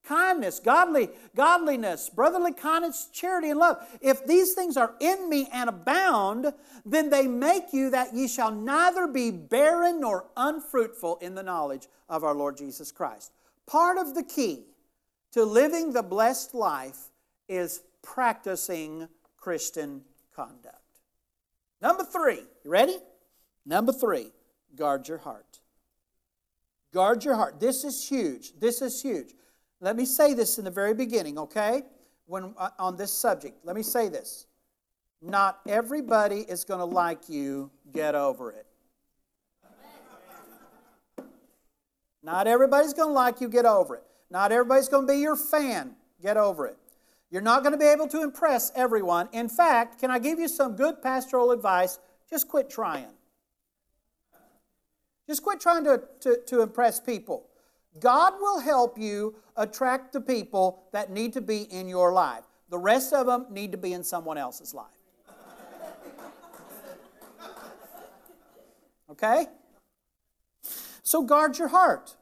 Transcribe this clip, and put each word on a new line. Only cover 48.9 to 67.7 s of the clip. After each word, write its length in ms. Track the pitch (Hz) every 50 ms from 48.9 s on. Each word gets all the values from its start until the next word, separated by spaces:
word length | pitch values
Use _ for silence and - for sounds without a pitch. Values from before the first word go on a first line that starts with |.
| 226 214 190 175 170 170 180 233
In 160 | - 226 240
fact, 520 | 226 - - 349 330 269 233 240 240 - -
can 120 | 262 254
I 80 | 254 247
give 200 | 233 294 330 330
you 80 | 330
some 280 | 302 - - 269 254 208
good 260 | 185 269 320 320 -
pastoral 500 | - 262 262 262 262 - - 254 240 247
advice? 480 | 247 233 208 196 185 180 185 180 - - _ _ _ _ _
Just 220 | _ 320 294 - -
quit 200 | - 285 269 -
trying. 460 | - 226 220 175 156 139 123 - - _ _ _ _ _ _ _ _ _ _ _ _ _ _ _ _ _ _ _ _ _ _ _ _ _ _ _ _ _ _ _ _ _ _ _ _ _ _ _ _ _ _
Just 160 | - 302 - -
quit 180 | 403 403 311
trying 220 | - 339 339 330 294
to, 180 | 294 262 - - - - _
to, 180 | - 262 240 240
to 200 | - - 262 240
impress 380 | 220 214 - - 247 233 - -
people. 460 | - - 233 190 - - - - - _ _ _ _ _ _ _ _ _ _ 156
God 400 | - 247 247 294 339 381 381 392
will 200 | 392 403 403 339
help 380 | 240 294 294 254 240 240 240
you 380 | 214 220 214 208 202 208 214 214 - _ _ _
attract 580 | 233 208 214 - - 262 254 254 262 262 - -
the 80 | 277
people 600 | - - 254 226 - - - 190 185 185 185 - _ _
that 200 | - 202 202 196
need 220 | 190 208 226 240 226
to 80 | 262
be 220 | 208 190 220 208 208
in 240 | 208 185 185 185
your 260 | 185 180 180 180 175 180
life. 320 | 185 170 139 120 113 - _ _ _ _ _
The 80 | 175
rest 360 | 175 180 202 226 262 262 - 302
of 120 | 277 254
them 220 | 247 247 247 254 247
need 220 | 202 196 208 196
to 60 | 185
be 160 | 190 185 180 180
in 100 | 180 175
someone 340 | - 180 170 160 160 156
else's 360 | 151 139 127 - - - - -
life. 120 | 131 107 104 _ _ _ _ _ _ _ - - - - - - - - - - - - - - - - - - - - - - - - - - - - - - - - 277 269 - - - _ _ - - - - - - 381 - - -